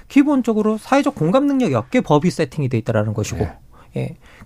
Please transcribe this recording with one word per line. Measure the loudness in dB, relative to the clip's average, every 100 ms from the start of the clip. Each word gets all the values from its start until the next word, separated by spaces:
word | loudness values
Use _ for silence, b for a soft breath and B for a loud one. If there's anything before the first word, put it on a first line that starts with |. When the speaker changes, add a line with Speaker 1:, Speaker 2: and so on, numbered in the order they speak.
| 0
Speaker 1:
기본적으로 | 2 4 2 0 0 0 -2
사회적 | 0 0 0 0
공감 | 0 2 2
능력이 | 0 0
없게 | -2 0 -2
법이 | 2 2 2
세팅이 | -2 -4 -4 -2
돼 | -2
있다라는 | 0 0 0
것이고. | -4 -6 -4
Speaker 2:
네. | -6 -6 -20 b b -8
Speaker 1:
예. | -8 -10 b b